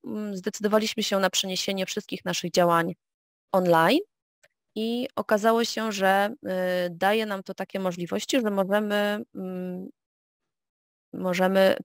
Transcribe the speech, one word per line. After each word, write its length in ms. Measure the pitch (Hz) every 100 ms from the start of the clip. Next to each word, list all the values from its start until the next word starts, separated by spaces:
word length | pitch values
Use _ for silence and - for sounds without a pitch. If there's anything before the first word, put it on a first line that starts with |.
| -
mm, 320 | 214 208 190
zdecydowaliśmy 640 | 208 - 202 214 220 -
się 160 | 202 196
na 100 | 190
przeniesienie 560 | - 190 185 - 190 185
wszystkich 400 | - - 196 180
naszych 260 | 175 175
działań 420 | 180 175 170 170 170 _ _ _ _ _
online 480 | 190 180 165 165 294 415 _ _ _ _ _ _ 214
i 320 | 226 240 247 -
okazało 480 | - 214 220 226
się, 280 | 226 - 220
że, 380 | 202 190 196 202 - 202 185 180 180 175
y, 20 |
daje 360 | 170 196 220 214
nam 180 | 196
to 100 | 190
takie 260 | - 196 196
możliwości, 600 | 190 175 175 202 - 277
że 80 | 214
możemy, 760 | 196 190 208 214 208 208 208 233 -
mm, 540 | 185 185 180 180 190 - _ _ _ _ _ _ _ _ _ _ _
możemy 640 | 185 185 180 185 190 190 -